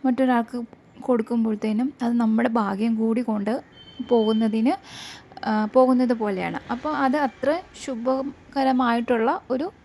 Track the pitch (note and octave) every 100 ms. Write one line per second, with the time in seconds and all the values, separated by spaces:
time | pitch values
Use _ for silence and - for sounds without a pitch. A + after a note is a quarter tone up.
0 | C4 B3 C4 A#3+ A#3 B3 A#3 - - -
1 | - B3 A3 A#3+ A3 G#3+ A3 G#3+ C4 -
2 | A#3 A#3+ A3+ A3 A#3+ A3+ G3+ G3 A#3 A3
3 | A3+ A3+ A#3 G#3+ G3+ B3 - - - -
4 | B3 A#3+ G#3+ A3 A3+ A3 A#3 G4 - -
5 | - - - - - G#3+ G#3+ B3+ B3+ B3+
6 | B3+ A3+ G#3 F#3 E3+ - - A#3+ D4+ D4
7 | C4+ D4 C4+ - B3+ E4 - - - A#3
8 | A#3+ C4 C4+ - - C#4 C4 B3+ B3 A#3
9 | A#3 A#3+ A#3 E4+ - B3+ E4+ -